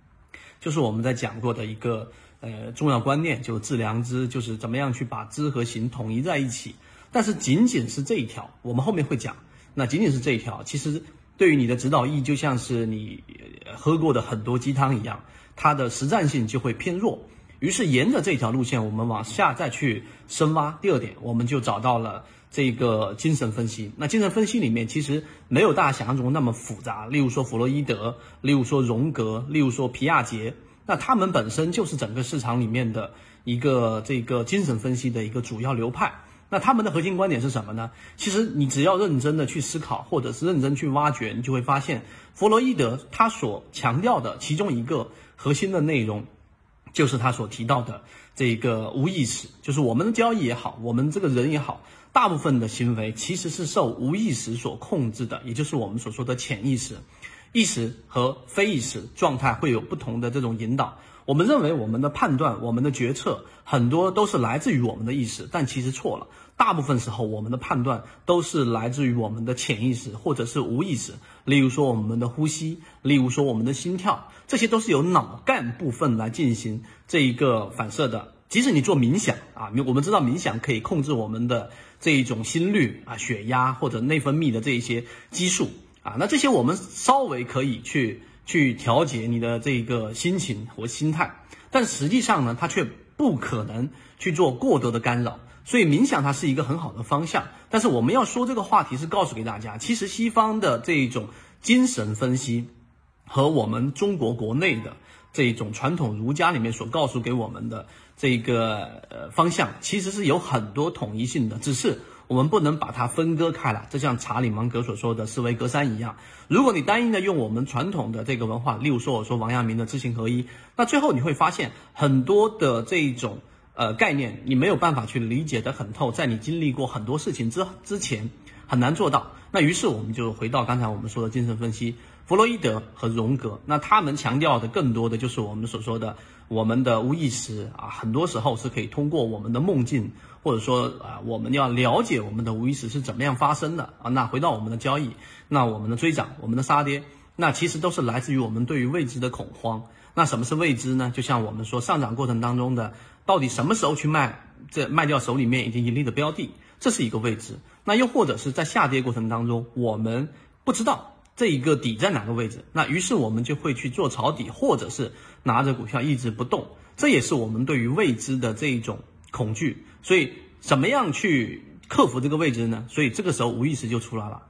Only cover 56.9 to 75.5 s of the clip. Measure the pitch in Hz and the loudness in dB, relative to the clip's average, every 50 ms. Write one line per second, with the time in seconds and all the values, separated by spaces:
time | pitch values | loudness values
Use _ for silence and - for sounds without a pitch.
56.9 | - - - _ - - - - - - - _ - 233 214 165 - 123 113 113 | -10 -14 -18 _ -20 -20 -20 -20 -20 -20 -12 _ 2 2 2 2 2 -2 -4 -4
57.9 | - - - - - 127 123 131 139 - - - - - 202 214 190 135 110 - | -6 -10 -12 -4 0 0 0 0 0 -4 -10 -4 0 0 2 2 2 0 -2 -4
58.9 | - 110 87 - - - 185 160 135 123 139 131 113 - - 147 120 110 - - | -8 -10 -12 -10 -2 0 2 2 2 2 0 0 0 2 2 2 2 0 0 -4
59.9 | 185 143 123 120 117 117 120 120 120 139 127 117 113 107 113 110 131 135 113 - | -8 -8 -6 -6 -4 -2 -2 -2 -2 -2 -2 -2 -4 -4 -2 -2 0 0 0 -2
60.9 | - - - - - - - - 139 147 180 240 302 269 165 147 165 139 107 107 | -4 -14 -20 -20 -20 -10 -2 0 2 4 6 6 4 4 4 2 2 0 0 -2
61.9 | 113 120 139 147 139 - - 196 139 127 160 139 117 - 117 117 117 120 131 147 | 0 0 0 0 0 0 0 2 2 2 2 0 0 -2 -2 -2 0 0 0 0
62.9 | 135 - 123 120 - - - 196 117 - - - - - - - - 131 117 120 | 0 0 0 -2 -2 -2 -2 -4 -4 -4 -6 -16 -20 -16 -6 -2 2 2 4 4
63.9 | 139 170 180 190 185 214 214 202 - 139 117 110 120 147 - 262 190 131 120 110 | 4 4 2 4 4 2 2 2 2 0 0 2 0 0 0 2 2 2 2 0
64.9 | - 98 113 117 131 143 123 107 - - 90 - - 175 139 127 - 135 123 131 | 0 -2 -4 -2 -2 -2 -2 -4 -4 -10 -10 -4 -2 -2 -2 -2 -2 -2 -4 -4
65.9 | 131 - - 180 101 - - - - - - - _ - 240 220 185 156 135 139 | -4 -2 -4 -4 -4 -4 -8 -14 -18 -20 -20 -8 _ 2 4 4 4 2 2 2
66.9 | 135 113 - - 104 110 113 107 107 107 107 113 123 127 - - 175 127 120 135 | 2 0 0 -2 -4 -4 -4 -4 -4 -4 -4 -4 -4 -4 -2 -2 0 0 0 0
67.9 | 120 107 - - - - - - 175 175 165 - - 156 135 117 117 110 113 117 | -2 -2 -6 -12 -20 -8 0 2 2 2 2 0 0 0 2 2 0 0 -2 -2
68.9 | 127 143 143 127 120 120 110 104 107 113 113 123 123 - - - 120 101 117 131 | -2 0 0 0 2 0 0 -2 -2 -4 -4 -4 -4 -4 -2 -2 -2 0 0 0
69.9 | 123 117 - - 101 113 - 170 143 127 117 113 - 147 117 92 117 131 190 196 | -2 -2 -6 -10 -10 -4 -2 -2 0 0 -2 -4 -2 -4 -2 -2 -2 -2 0 -2
70.9 | 143 110 - - - - - - - - - - 143 143 131 131 123 156 143 131 | -2 -4 -4 -8 -14 -16 -20 -20 -20 -10 -2 2 4 4 4 4 4 2 2 2
71.9 | 117 107 107 110 113 117 120 117 - 151 151 151 - - 160 160 160 - - - | 2 0 0 -2 0 0 -2 -2 -2 -2 -2 -2 -2 -4 -6 -6 -6 -8 -12 -20
72.9 | - - - 131 147 139 127 127 127 151 143 135 117 110 113 127 139 - - 170 | -18 -6 0 2 4 4 4 2 2 2 0 0 0 0 0 -2 -2 -2 -4 -4
73.9 | 185 180 185 208 - - - - - - - - 277 240 226 226 233 220 220 226 | -4 -2 0 0 0 0 -2 -16 -20 -16 -6 -2 0 2 2 4 2 2 2 4
74.9 | 160 135 151 180 180 160 120 - - - - - | 4 4 4 4 4 2 2 0 -8 -6 0 0